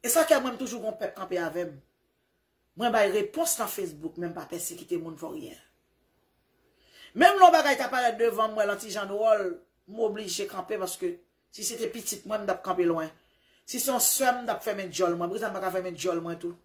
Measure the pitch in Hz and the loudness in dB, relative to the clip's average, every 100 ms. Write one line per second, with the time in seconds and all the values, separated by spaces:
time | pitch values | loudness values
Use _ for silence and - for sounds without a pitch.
0 | 233 330 320 294 254 233 254 226 214 214 | 2 2 6 4 4 -6 -8 -6 -8 -6
1 | 214 - 185 180 165 165 170 139 _ _ | -10 -8 -6 -4 -4 -4 -6 -10 _ _
2 | _ _ _ _ _ _ _ - 233 220 | _ _ _ _ _ _ _ -4 0 4
3 | 196 202 202 311 330 - 208 - 180 147 | 4 2 -2 -2 -2 -2 -4 -4 -8 -8
4 | 160 165 175 165 151 170 - 165 - 170 | -12 -8 -8 -8 -10 -10 -10 -12 -6 -6
5 | 165 156 165 156 - - _ _ _ _ | -6 -10 -10 -10 -14 -18 _ _ _ _
6 | _ _ _ _ _ _ _ _ _ - | _ _ _ _ _ _ _ _ _ -20
7 | - - 330 403 370 330 294 269 247 254 | -14 6 6 10 10 10 4 2 0 0
8 | 247 220 233 214 220 214 208 202 214 196 | 0 2 0 2 -2 0 -2 -2 -6 -6
9 | 196 202 220 214 190 175 _ _ _ 220 | -4 0 4 4 2 -6 _ _ _ -2
10 | 220 202 202 170 202 190 180 214 185 - | -2 -2 -6 -6 -6 -6 -8 -6 -6 -4
11 | 180 170 _ _ _ - 208 226 220 233 | -6 -6 _ _ _ -8 -8 -4 -6 -6
12 | - 208 190 214 202 180 - 180 175 165 | -8 -10 -6 -6 -4 -4 -4 0 2 2
13 | 160 - _ _ _ _ - 247 277 247 | -2 -10 _ _ _ _ -10 -6 -2 2
14 | 233 - 262 247 233 214 226 202 185 - | 2 2 2 0 -2 -4 -4 -6 -6 0
15 | 180 170 175 208 214 190 185 185 180 170 | 0 0 -4 -4 -6 -4 -4 -4 -6 -4
16 | 180 170 170 170 170 170 | -2 -2 -4 -8 -8 -10